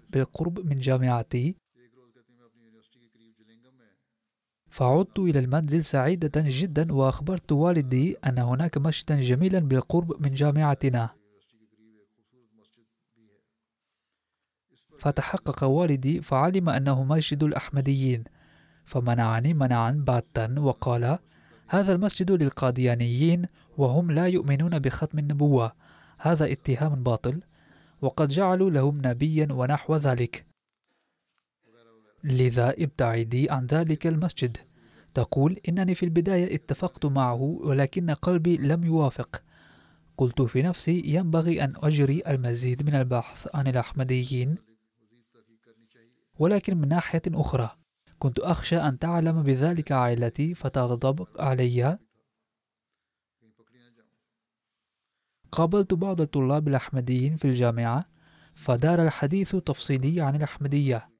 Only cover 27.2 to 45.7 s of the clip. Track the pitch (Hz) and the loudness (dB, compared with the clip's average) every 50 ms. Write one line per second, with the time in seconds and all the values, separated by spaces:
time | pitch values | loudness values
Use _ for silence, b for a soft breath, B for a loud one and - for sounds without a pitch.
27.2 | - 120 139 175 - b b b b b b b b b b b 139 131 - - | -2 -4 -4 -4 -8 b b b b b b b b b b b -4 -4 0 0
28.2 | 156 139 139 175 196 185 185 185 190 196 160 139 131 143 147 147 135 127 120 123 | 0 0 2 2 2 2 2 2 2 2 2 2 2 2 0 0 -2 -2 0 0
29.2 | 143 156 160 156 151 147 135 127 127 131 147 143 - - 160 156 147 139 127 120 | 0 0 2 0 0 0 0 -2 0 0 0 -2 0 -2 -2 0 2 0 0 0
30.2 | 120 117 - - - _ _ _ _ _ _ _ _ _ _ _ _ _ _ _ | -2 -4 -6 -12 -16 _ _ _ _ _ _ _ _ _ _ _ _ _ _ _
31.2 | _ _ _ _ _ _ _ _ _ 113 113 117 _ _ 113 110 107 104 _ _ | _ _ _ _ _ _ _ _ _ _ _ _ _ _ _ _ _ _ _ _
32.2 | - 143 127 127 127 123 117 123 120 123 139 - 170 139 - - 131 117 113 117 | -4 -2 2 2 2 2 2 2 2 2 0 0 -4 -4 -2 -2 0 0 0 -2
33.2 | 117 113 120 123 147 - 147 131 123 123 151 160 170 160 156 156 - 165 165 156 | -2 -2 0 0 0 0 0 -2 -2 0 0 0 0 0 -2 -2 0 -2 0 0
34.2 | 180 170 - - 139 120 117 - - _ b b b b b b b b b 131 | -2 -2 -2 -4 -4 -6 -6 -8 -16 _ b b b b b b b b b -2
35.2 | 117 - - 135 139 160 185 - - - 170 196 190 180 180 - 185 170 160 170 | -2 0 0 2 2 2 0 -2 -4 -2 -2 0 0 0 0 0 -2 0 0 0
36.2 | 170 196 190 175 175 185 - 147 - - 139 - 185 175 - - - 147 135 139 | 2 2 2 0 0 0 -2 -6 -4 -6 -6 -4 -4 -6 -4 -4 -4 -2 0 0
37.2 | 131 123 120 120 131 143 170 - - 151 135 135 139 135 - 185 175 165 147 - | 0 0 0 -2 -2 -4 -4 -4 -2 0 0 2 0 0 -2 -2 -2 -2 -2 -2
38.2 | - 180 180 170 160 175 175 151 131 143 160 170 170 165 160 160 147 131 - - | 0 0 0 2 2 2 0 2 2 0 0 0 0 2 2 2 2 0 0 -4
39.2 | 120 - - - - b b b b b b b b b b b b b b - | -8 -10 -12 -16 -18 b b b b b b b b b b b b b b 0
40.2 | 131 123 120 - 131 117 - 127 143 180 170 - - 165 170 180 - - 147 175 | 0 0 2 0 -2 0 2 0 0 0 -2 -2 -2 -2 -2 0 0 0 0 0
41.2 | 190 165 160 165 160 170 165 - 143 135 - - 151 151 156 147 143 135 139 175 | 0 2 2 2 2 2 0 0 -2 -2 -4 -2 0 0 2 4 4 2 2 0
42.2 | - 160 143 131 123 120 120 120 123 123 123 131 143 151 147 135 127 123 127 120 | 0 -2 -2 -2 -2 -2 -4 -2 -2 -2 -2 0 0 0 2 2 0 0 0 -2
43.2 | - - - - - - - 147 135 135 123 127 117 - - 143 131 127 127 127 | -4 -6 -14 -16 -14 -6 -4 -2 0 0 0 0 -2 -2 -4 -4 -2 0 0 -2
44.2 | 123 131 135 123 123 139 160 - - _ _ _ _ _ _ 117 113 104 117 123 | -2 -2 -2 -2 0 -2 -2 -4 -6 _ _ _ _ _ _ _ _ _ _ _
45.2 | 113 110 _ 117 104 110 113 110 _ 117 | _ _ _ _ _ _ _ _ _ _